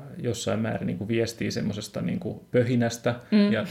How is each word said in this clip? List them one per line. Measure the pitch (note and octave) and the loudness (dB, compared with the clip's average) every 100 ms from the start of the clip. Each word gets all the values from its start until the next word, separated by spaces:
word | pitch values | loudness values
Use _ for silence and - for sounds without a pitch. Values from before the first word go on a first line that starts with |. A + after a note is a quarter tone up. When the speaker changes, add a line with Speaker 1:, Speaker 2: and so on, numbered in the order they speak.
| - - | -14 -6
Speaker 1:
jossain | B2 - G#2 G#2 | -4 -2 0 0
määrin | A2+ A2+ - | 0 -2 -2
niinku | F2 G#2 | -2 0
viestii | A#2 A2+ - G2+ | 0 0 -2 -2
semmosesta | - G#2 G#2 - A2 | -2 -2 -4 -6 -4
niinku | - A#2 G#2+ - - | -2 -2 -4 -8 0
pöhinästä | B2 A#2 A#2+ A#2 - B2 B2 - | 2 4 4 2 0 -2 -2 2
Speaker 2:
Mm. | G#3 G3+ | 4 4
Speaker 1:
ja | A2 - | 2 0